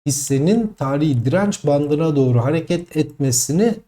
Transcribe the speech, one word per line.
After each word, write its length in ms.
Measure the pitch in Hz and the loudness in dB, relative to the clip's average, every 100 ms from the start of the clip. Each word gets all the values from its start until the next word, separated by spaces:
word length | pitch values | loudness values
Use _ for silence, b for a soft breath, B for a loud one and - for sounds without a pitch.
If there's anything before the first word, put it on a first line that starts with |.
| 147 | -6
hissenin 600 | 135 - 139 156 226 214 - | -4 -2 0 2 2 0 -4
tarihi 480 | 135 143 156 123 127 | -4 0 0 0 0
direnç 400 | 175 202 - 147 | 0 0 -2 0
bandına 500 | 143 143 147 165 147 | 0 0 0 0 2
doğru 280 | 131 123 | 2 2
hareket 540 | 127 165 160 175 175 156 | 2 -2 -2 -4 -4 -4
etmesini 760 | 151 - 135 123 - 160 226 220 | -4 -2 -2 0 0 2 2 0